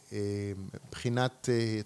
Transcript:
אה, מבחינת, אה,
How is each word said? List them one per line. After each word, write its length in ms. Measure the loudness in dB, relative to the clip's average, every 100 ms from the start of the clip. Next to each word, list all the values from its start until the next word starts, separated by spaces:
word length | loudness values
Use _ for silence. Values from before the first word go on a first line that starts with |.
| -8
אה, 60 | -4 -2 -2 -2 -6 -8 -12 -12
מבחינת, 600 | -4 0 2 2 0 2
אה, 280 | 2 2 0